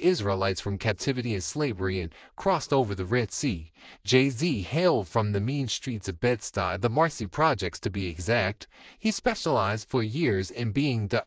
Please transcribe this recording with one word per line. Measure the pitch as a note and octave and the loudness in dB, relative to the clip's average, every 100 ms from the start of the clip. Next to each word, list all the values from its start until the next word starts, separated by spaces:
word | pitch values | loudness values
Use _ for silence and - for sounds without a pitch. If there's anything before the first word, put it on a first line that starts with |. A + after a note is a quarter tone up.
| F3+ | 2
Israelites | E3+ G2+ - G#2+ F#2 | 2 0 0 0 -2
from | G2+ G2 | -4 -2
captivity | A#2+ G2+ C#3+ B2+ A#2+ | -2 0 -2 -2 -2
and | G2+ | -2
slavery | - D3 D3 F#2+ F#2+ F#2+ | -4 -2 -2 0 -2 -2
and | F2+ - - - | -4 -10 -18 -4
crossed | G3 E3+ - | 0 0 2
over | C#3 A2 | 2 2
the | F#2+ F#2 | -2 0
Red | B2 A2 | 0 0
Sea. | - C#3+ E2+ D#2+ _ - - | -2 -2 -2 -6 _ -20 -8
Jay-Z | - C3 C#3 A#2 E3+ A2+ | 4 4 4 2 0 -2
hailed | F2 D3+ F3+ B2+ F#2 | -2 2 4 2 2
from | A#2 G#2 | 0 2
the | G2+ | 0
mean | A2+ C#3+ B2+ | 0 -2 -2
streets | - C3 A2 - | -6 -6 -6 -6
of | E2+ | 0
Bed-Stuy, | B2 A#2+ - - F#2 F#2+ | 0 0 -4 -4 -2 0
the | A2+ | 0
Marcy | B2 D#3+ - F#2+ | 2 2 0 -6
Projects | - D#3 A#2+ F#2 - | 2 2 2 -2 -4
to | G#2 | -4
be | G2+ F#2 | -4 -4
exact. | D#2+ F2 A#2+ G#2 - - - - - | -4 0 0 0 -4 -12 -20 -20 -4
He | A3 | -2
specialized | - B3 A3 E3 B2+ A2 A2 - | 0 0 0 0 2 2 -2 -2
for | B2+ | 0
years | A2 C#3 D3 F#2+ F#2 | 0 0 2 2 0
in | - A#2 | -4 -2
being | A#2 D3 A#2 G2+ | 0 2 0 0
the | A#2 | -2